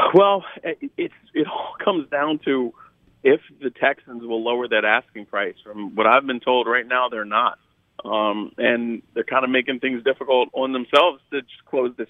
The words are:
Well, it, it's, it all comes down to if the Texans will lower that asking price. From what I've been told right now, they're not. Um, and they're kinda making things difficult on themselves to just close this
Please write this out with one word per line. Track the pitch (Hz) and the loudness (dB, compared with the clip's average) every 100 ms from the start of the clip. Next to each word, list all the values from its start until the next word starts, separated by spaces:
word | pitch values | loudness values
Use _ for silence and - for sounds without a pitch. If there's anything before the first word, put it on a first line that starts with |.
| - 190 | 6 6
Well, | 202 196 - - | 6 4 -4 -12
it, | 165 156 143 - | -10 -8 -10 -6
it's, | 175 _ _ 156 | -8 _ _ -2
it | 151 | -2
all | - - - | -4 -10 -4
comes | 208 180 135 | -2 -2 -2
down | 143 151 151 151 | -2 -2 -2 -2
to | 135 117 - - _ _ _ | -2 -2 -8 -20 _ _ _
if | 131 151 - - | 2 2 0 -10
the | 135 | -10
Texans | - 135 139 - 120 | 0 -2 -2 -12 -14
will | 117 113 | -6 -4
lower | 117 120 120 | -2 -2 0
that | 110 107 | 0 2
asking | 120 - 107 101 | 0 -2 -18 -8
price. | 101 95 - | -4 -4 -8
From | 107 104 101 | -16 -12 -8
what | 104 110 | 0 4
I've | 131 135 | 4 2
been | 120 | -4
told | 131 127 113 | 0 0 2
right | 123 117 | -2 0
now, | 127 123 | -2 0
they're | 110 104 | -4 -2
not. | 110 120 - _ _ _ - | 0 0 -2 _ _ _ -16
Um, | 104 110 107 104 98 - | -4 0 0 -2 -8 -2
and | 120 120 117 117 _ | 0 0 -4 -8 _
they're | 117 | -6
kinda | - 131 127 | -2 -2 0
making | 131 131 123 | -2 -2 -4
things | 135 123 | -4 -2
difficult | 131 131 135 127 123 | -2 -2 0 2 2
on | 135 131 | -2 -4
themselves | 131 120 143 170 135 - | -4 2 4 4 -2 -8
to | 143 | -8
just | 131 - - | -8 -20 -6
close | 139 123 | -2 -2
this | 123 | -4